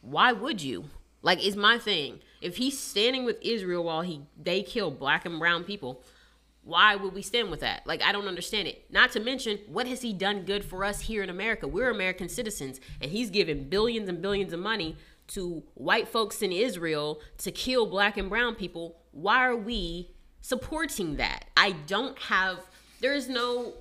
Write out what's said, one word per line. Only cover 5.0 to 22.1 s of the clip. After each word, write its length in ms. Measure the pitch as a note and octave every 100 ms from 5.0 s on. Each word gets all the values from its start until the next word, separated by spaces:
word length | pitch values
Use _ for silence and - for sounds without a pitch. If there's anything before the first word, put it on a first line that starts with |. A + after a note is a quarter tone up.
| C3+ D#3
and 140 | F3+ E3
brown 260 | E3 E3+
people, 380 | F3 G3+ B2+ B2+ - - _ _ _ _
why 320 | - E3+ G#3 G3+
would 180 | G3
we 80 | F#3
stand 280 | G3 A#3+ G#3+
with 100 | D3+
that? 260 | B2+ - -
Like, 160 | D#3+
I 100 | D3+
don't 160 | G3+ G3+
understand 400 | F3 - G#3+ E3
it. 160 | - _
Not 220 | F#3+ B3
to 80 | A#3+
mention, 380 | A3 C4+ A3+ G#3 -
what 200 | D#3+ B3
has 160 | B3+
he 100 | B3
done 300 | F#3+ F#3+ G3+
good 200 | F3 G3+
for 220 | F#3+ F3+
us 160 | G3 G3+
here 220 | - A3
in 80 | F#3+
America? 360 | F3+ G#3+ A#3 C#3+
We're 220 | D#3 B3+
American 400 | A3 F#3 F#3 F3
citizens, 500 | - G#3+ G#3 C3+ C3 - D3
and 100 | C#3
he's 200 | G3 A#3+
giving 340 | F#3+ E3 D3 C3+
billions 400 | F#3 A3 A3+ G3+
and 100 | F3
billions 320 | F#3+ G3+ F#3
of 80 | E3+
money 380 | G3 A3 D#3+ D#3 - - -
to 340 | - F3 E3 -
white 340 | - C#3 G#3+ A3+
folks 340 | A#3 G#3+ -
in 100 | G3+
Israel 680 | F3 B3 F#3 E3 D3+ D3+ D3+ - -
to 120 | -
kill 360 | F3 - B3+ G#3+
black 320 | F#3 G3+ G#3+
and 100 | F#3+
brown 260 | G#3 A#3+ A#3
people. 420 | F#3 E3 E3 - _
Why 340 | - F3 A#3+ B3+
are 100 | A#3+
we 540 | G3+ A#3 - E3+ F3+ - - _
supporting 760 | - B3+ - D#4 D#4+ - F3 C#3
that? 280 | A2 C#2 - -
I 140 | G3 F3 D3
don't 320 | G3 C4